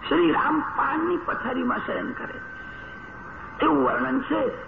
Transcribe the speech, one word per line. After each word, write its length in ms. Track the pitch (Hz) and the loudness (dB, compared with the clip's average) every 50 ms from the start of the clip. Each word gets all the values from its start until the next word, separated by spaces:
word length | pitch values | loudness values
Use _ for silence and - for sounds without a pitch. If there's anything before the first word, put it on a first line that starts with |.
| - - | 0 2
શ્રી 240 | 139 160 175 165 | 4 6 6 6
રામ 280 | 143 - - - 311 311 | 6 4 4 4 2 2
પાનની 580 | - - - - - - 151 156 165 180 180 165 | 0 -2 0 0 0 2 2 2 2 2 0 0
પથારીમાં 600 | - - - - - 240 262 254 254 247 214 214 - - | 0 -2 -4 -2 -2 -2 0 0 2 0 0 0 -2 -2
શયન 240 | 220 180 - - | -2 -2 -2 -4
કરે, 280 | 247 - - - - - - 1077 - 1077 1077 1077 - - - - - - - - - - - - - - - - - - | -6 -6 -8 -8 -8 -10 -10 -12 -12 -12 -12 -12 -12 -14 -14 -14 -14 -14 -14 -14 -14 -14 -14 -12 -12 -12 -12 -12 -2 2
એવું 240 | - 320 302 285 262 | 4 4 6 6 4
વર્ણન 360 | 247 - 247 247 254 254 269 | 4 2 2 0 2 0 0
છે. 260 | 269 - 294 320 277 233 - - - | 0 0 0 2 2 0 -2 -4 -10